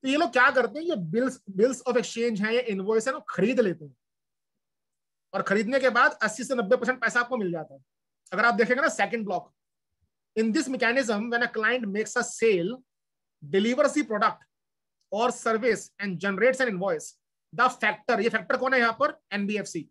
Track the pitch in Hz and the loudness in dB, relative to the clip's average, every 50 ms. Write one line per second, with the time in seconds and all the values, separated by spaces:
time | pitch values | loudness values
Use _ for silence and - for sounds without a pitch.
0 | - 262 269 294 339 330 240 254 247 277 269 262 240 226 202 294 320 339 330 214 | -2 0 0 2 0 2 4 4 4 6 4 4 0 0 -2 -6 -6 -4 -4 -4
1 | 175 156 160 226 254 262 254 - _ - 190 185 214 262 262 - - 254 240 247 | -4 -2 -2 0 0 0 -4 -8 _ -12 0 2 2 2 2 0 -4 0 0 0
2 | 226 - - 226 233 240 226 190 208 214 226 240 254 233 202 190 190 196 220 220 | 0 -2 -4 -2 -2 -2 -2 -2 -2 0 0 0 0 -2 -4 -4 -2 0 0 0
3 | 220 - 302 311 - - - - 175 214 262 254 233 196 165 - 156 143 135 _ | 0 0 -4 -6 -8 -10 -2 0 0 2 4 2 2 2 2 -4 -10 -20 -20 _
4 | _ _ _ _ _ _ _ _ _ _ _ _ _ _ _ _ _ _ _ _ | _ _ _ _ _ _ _ _ _ _ _ _ _ _ _ _ _ _ _ _
5 | _ _ _ _ _ _ - 190 - - 196 208 226 202 262 277 247 262 220 233 | _ _ _ _ _ _ -6 -6 -2 0 0 0 0 2 0 2 2 2 4 4
6 | 254 302 302 - - 214 214 - 247 - 269 240 220 185 247 254 247 214 254 254 | 4 4 2 0 -4 -4 -4 -6 -6 -4 -2 -2 2 2 2 0 2 -2 -4 -2
7 | 254 226 - 240 240 233 254 233 208 180 170 165 156 - 135 139 _ _ _ _ | -2 -2 0 0 -2 -2 -2 -4 -2 -4 -4 -6 -8 -12 -16 -20 _ _ _ _
8 | _ _ _ _ _ _ - 185 220 233 226 202 240 185 247 254 302 311 - - | _ _ _ _ _ _ -2 2 2 2 4 2 2 2 2 2 2 0 2 0
9 | 302 - - 233 220 196 190 175 - _ _ _ _ _ _ _ _ _ _ _ | -2 -2 -2 -6 -6 -4 -6 -6 -6 _ _ _ _ _ _ _ _ _ _ _
10 | _ _ _ _ _ _ _ 220 226 226 208 320 302 262 262 240 240 226 233 269 | _ _ _ _ _ _ _ -2 0 0 2 0 0 -2 -2 0 0 0 2 0
11 | 269 214 226 202 220 240 233 240 247 240 - 220 214 220 240 254 233 202 190 208 | 0 0 0 -2 -2 -2 -2 -2 -2 -2 -2 -2 0 0 0 0 -2 -4 -4 -4
12 | 220 - - 247 226 - - - - 226 208 180 170 185 240 262 _ _ _ _ | -4 -4 -2 -4 -4 -4 -4 0 2 4 4 4 0 -2 -4 -8 _ _ _ _
13 | _ _ _ _ _ _ _ _ - 143 143 190 202 226 247 262 294 277 - 294 | _ _ _ _ _ _ _ _ -14 -2 0 2 2 2 2 4 2 2 2 0
14 | 294 - 220 208 226 214 - - _ _ _ _ _ _ _ _ _ _ _ _ | -2 -2 0 0 0 0 0 -2 _ _ _ _ _ _ _ _ _ _ _ _
15 | _ _ - 202 233 247 - - - 240 220 220 220 254 214 180 - - _ _ | _ _ -2 0 0 0 0 -2 -2 -2 0 2 2 2 0 0 -2 -12 _ _
16 | 202 202 180 160 180 202 196 185 214 254 262 254 262 247 202 180 185 196 175 151 | -8 -6 -6 -4 -2 -2 0 2 2 2 4 2 0 -2 -2 -2 -2 -2 -2 -4
17 | - - - _ _ _ _ _ _ _ - 160 240 254 247 - - 214 202 - | -6 -12 -20 _ _ _ _ _ _ _ -2 2 2 2 2 0 -2 -2 -2 -4
18 | - - 240 202 208 233 - - - - - 254 254 262 262 254 240 233 226 233 | -2 -2 0 2 2 0 0 -2 -2 -2 -4 -2 0 2 2 4 4 2 2 0
19 | 269 302 302 _ _ _ 196 202 202 196 208 208 196 - - 170 139 _ | -2 -2 -2 _ _ _ -6 -4 -4 -2 -2 -4 -6 -6 -8 -10 -10 _